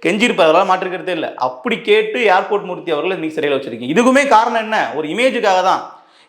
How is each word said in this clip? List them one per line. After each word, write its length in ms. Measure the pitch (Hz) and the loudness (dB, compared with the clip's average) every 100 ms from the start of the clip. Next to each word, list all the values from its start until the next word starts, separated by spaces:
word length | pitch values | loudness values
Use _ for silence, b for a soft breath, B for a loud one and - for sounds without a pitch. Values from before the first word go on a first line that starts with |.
| 160 | -4
கெஞ்சிருப்பார், 440 | 202 240 185 160 | 0 0 2 4
அதெல்லாம் 200 | 160 196 | 4 4
மாற்றுக்கிறதே 380 | 185 185 180 180 | 0 -2 -8 -6
இல்லை. 260 | 170 - - | -6 -6 -4
அப்படி 460 | 127 - 247 226 | -6 -4 -6 -4
கேட்டு 380 | - 208 214 247 | 2 2 2 0
ஏர்போர்ட் 440 | 220 185 196 170 | 2 2 2 -4
மூர்த்தி 280 | 175 175 165 | -4 -10 -4
அவர்கள் 220 | 151 170 | -4 -2
இன்னைக்கு 280 | 185 160 156 | -4 -6 -4
சிறையில 120 | 151 | -2
வச்சிருக்கீங்க. 440 | 135 - 113 123 165 | -2 -4 -8 -2 2
இதுக்குமே 300 | 240 262 277 | 4 4 4
காரணம் 340 | 220 240 233 | 4 4 0
என்ன? 300 | 214 220 127 131 | -2 -2 -2 -4
ஒரு 120 | 151 | -4
இமேஜுக்காக 560 | 180 262 240 208 185 | 0 0 0 2 2
தான். 380 | 185 156 - - b b | 2 0 -2 -18 b b